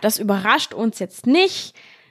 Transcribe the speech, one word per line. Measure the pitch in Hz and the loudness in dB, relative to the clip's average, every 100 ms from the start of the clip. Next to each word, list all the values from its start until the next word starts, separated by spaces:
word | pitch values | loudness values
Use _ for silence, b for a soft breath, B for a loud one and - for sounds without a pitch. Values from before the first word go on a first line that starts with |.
das | 214 - | -2 -2
überrascht | 208 196 208 285 - | -2 0 2 0 0
uns | - 226 - | -4 -4 -4
jetzt | 180 - 247 | -10 -4 2
nicht. | 311 381 - - - b b b | 4 4 0 -12 -18 b b b